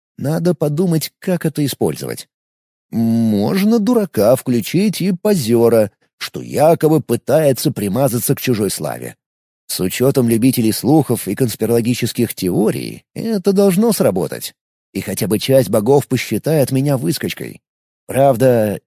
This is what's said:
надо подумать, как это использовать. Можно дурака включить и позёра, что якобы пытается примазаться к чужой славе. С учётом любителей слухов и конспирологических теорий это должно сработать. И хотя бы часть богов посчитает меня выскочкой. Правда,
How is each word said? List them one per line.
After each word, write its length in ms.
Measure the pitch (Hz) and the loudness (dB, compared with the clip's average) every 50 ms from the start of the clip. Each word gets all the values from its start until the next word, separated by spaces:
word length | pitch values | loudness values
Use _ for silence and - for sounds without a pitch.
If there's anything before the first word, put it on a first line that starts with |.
| _ _ _ - | _ _ _ -8
надо 360 | - 139 160 165 165 180 170 | -6 -4 -4 -2 0 -2 -2
подумать, 600 | - 156 147 147 156 196 180 165 156 - - - _ | 0 -2 -2 -2 0 0 0 0 -2 -2 -6 -10 _
как 260 | - 190 180 165 - | -6 -4 -4 -2 -2
это 200 | 160 - 151 147 | -4 -2 -2 -2
использовать. 640 | 127 - - 113 82 69 - 69 62 57 - - _ _ _ _ _ _ _ _ _ _ _ _ _ | -4 -2 -2 -2 -2 -2 -4 -8 -10 -10 -10 -14 _ _ _ _ _ _ _ _ _ _ _ _ _
Можно 880 | - 113 117 113 113 117 113 110 107 101 104 - - 190 196 214 233 240 | -4 -2 0 0 2 2 2 2 2 2 0 0 0 0 2 2 2 2
дурака 560 | 202 240 247 226 202 - - 208 202 220 262 | 2 2 0 0 0 -2 0 2 2 4 4
включить 680 | - - - 120 120 196 - - 165 208 220 165 - | 2 2 0 -2 -2 -2 -2 0 0 0 0 0 -2
и 120 | 160 196 185 | -2 -2 -2
позёра, 800 | - - 214 208 170 120 107 120 117 117 117 98 110 107 98 - _ _ _ _ - | -2 0 0 0 0 0 2 2 4 4 4 4 4 2 0 -4 _ _ _ _ -14
что 240 | - - - - | -14 -12 -12 -12
якобы 600 | 123 117 - 101 143 160 170 - - 151 160 151 | -12 -6 -2 2 4 4 4 4 2 2 2 2
пытается 680 | - - 120 117 - - 135 160 160 143 127 - - 156 | 0 0 -4 -4 0 0 2 2 2 2 0 0 0 -4
примазаться 640 | 107 - 104 101 92 123 143 131 110 120 - - 139 | -2 -2 -4 -2 0 0 0 0 0 0 -2 -2 -4
к 60 | - | -2
чужой 280 | - 131 120 101 107 95 | -2 -2 -2 0 -2 -2
славе. 460 | - - 80 71 60 60 62 - - _ _ _ _ _ _ _ _ _ _ - | -4 -6 -8 -8 -8 -10 -12 -14 -16 _ _ _ _ _ _ _ _ _ _ -10
С 120 | - - | -6 -4
учётом 480 | 90 95 - - 123 139 131 135 120 117 | -4 -4 -2 0 0 2 2 2 2 2
любителей 460 | 117 110 113 131 117 - 110 110 101 | 2 2 2 2 2 2 0 0 0
слухов 540 | - - 113 151 160 135 - 120 101 - 92 | 0 0 2 2 2 2 2 -2 -4 -4 -4
и 60 | 101 | -4
конспирологических 1040 | - 135 113 - - 110 107 117 117 113 120 123 - 123 113 - - 117 - - | -2 -2 -2 -2 -4 -2 0 0 0 0 0 -2 -2 -4 -4 -2 -2 -4 -4 -4
теорий 720 | - 95 90 90 160 208 214 - 65 60 55 57 - - _ - | -4 -4 -2 0 0 0 0 -2 -4 -6 -10 -12 -16 -20 _ -12
это 380 | - - 226 220 196 - 202 196 | -8 -6 -4 -4 -2 0 2 2
должно 400 | 196 202 202 175 180 220 240 202 | 4 4 4 4 2 2 2 2
сработать. 600 | - 165 117 92 92 80 65 - 60 - - - _ _ _ _ _ _ _ - | 2 2 0 0 0 -2 -4 -6 -8 -10 -12 -14 _ _ _ _ _ _ _ -10
И 60 | 98 | -8
хотя 280 | - - 95 - 110 90 | -6 -6 -6 -4 -2 -2
бы 120 | 110 104 | -2 -2
часть 300 | - - 135 135 120 - | 2 2 4 4 4 2
богов 380 | 110 110 104 120 139 143 - - | 0 0 2 2 2 2 2 0
посчитает 640 | 131 120 - - - 135 - 143 160 151 127 - | -2 -4 -4 -4 -4 -4 -2 0 0 0 0 0
меня 260 | 135 131 139 147 139 120 | 0 0 0 0 -2 -2
выскочкой. 640 | 123 85 - - - 90 - - 65 57 - - _ _ _ _ _ _ _ _ _ | -2 -4 -4 -4 -6 -8 -8 -10 -12 -14 -14 -18 _ _ _ _ _ _ _ _ _
Правда, 760 | - 101 127 139 139 127 107 131 127 123 117 107 104 98 - - | -6 0 2 4 4 4 4 4 4 4 4 2 0 -2 -4 -8